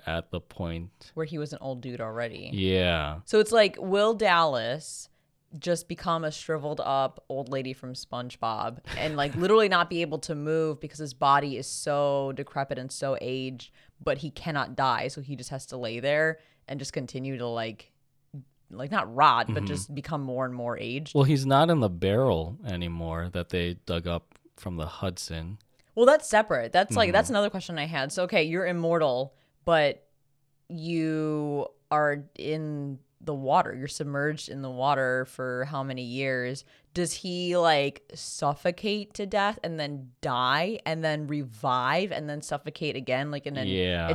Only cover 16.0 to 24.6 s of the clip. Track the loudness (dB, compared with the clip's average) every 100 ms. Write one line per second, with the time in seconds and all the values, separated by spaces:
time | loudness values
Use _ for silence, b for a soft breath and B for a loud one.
16 | 0 2 2 0 b b b -10 -6 -6
17 | -6 -6 -6 -4 -4 -2 -4 -6 -18 _
18 | _ _ _ -18 -18 _ -18 -10 -4 -2
19 | -2 6 6 6 2 0 -2 -4 -6 -8
20 | -6 -6 -4 -4 -4 -4 -4 -4 -4 -6
21 | 0 4 6 6 6 6 6 6 4 2
22 | 2 4 4 2 0 -6 -6 -4 -4 -4
23 | -4 -4 -4 -4 -2 -2 -2 -4 -4 -4
24 | -2 -4 -6 _ _ -14